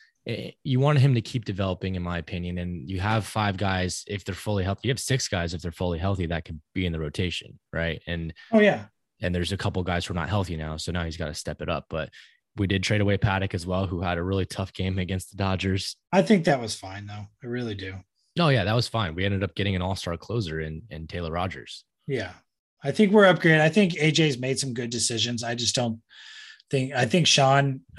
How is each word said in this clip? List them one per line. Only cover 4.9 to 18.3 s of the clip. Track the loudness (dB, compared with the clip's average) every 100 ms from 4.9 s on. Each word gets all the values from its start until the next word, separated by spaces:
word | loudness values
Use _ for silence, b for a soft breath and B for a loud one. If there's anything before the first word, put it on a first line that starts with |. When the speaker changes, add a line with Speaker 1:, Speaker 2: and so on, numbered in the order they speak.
Speaker 1:
have | -4
six | -2 -2 -2
guys, | -2 -2
if | -4
they're | -8
fully | -4 -4 -2
healthy, | -2 -2 -2
that | -4
could | -6 -12 -10
be | -4
in | -2
the | -2
rotation, | -4 -4 -4 -4 -10 -20 _
right? | -4 -4 -4 -6
And | -6 -6 -10 B
Speaker 2:
Oh, | 4
yeah. | 4 4 -4 _ _ _
Speaker 1:
and | -2
there's | -2 -2
a | -2
couple | -2 -2
guys | -2 -2
who | -2
are | -4
not | -2
healthy | -2 -2 -4
now, | -6 -8
so | -6
now | -4
he's | -4 -6
gotta | -8
step | -8 -8 -8
it | -6
up. | -6 -6
But | -6 -8 -12 B B B -2
we | 0
did | 0
trade | 2 2
away | 2 2
Paddock | 2 0 0
as | -4 -2
well, | -2 -2
who | -2
had | -2 -2
a |
really | 0 -2 -2
tough | -4 -8
game | -4 -4 -2
against | -2 -4 -6
the | -4
Dodgers. | -2 0 0 -2 -4 -10 _
Speaker 2:
I | 2
think | 6 6 4
that | 2
was | 0
fine, | -8 -8 -10 -10
though. | -12 -14 _
I | -8
really | -6 -4
do. | -6 -8 -12 -16 _ _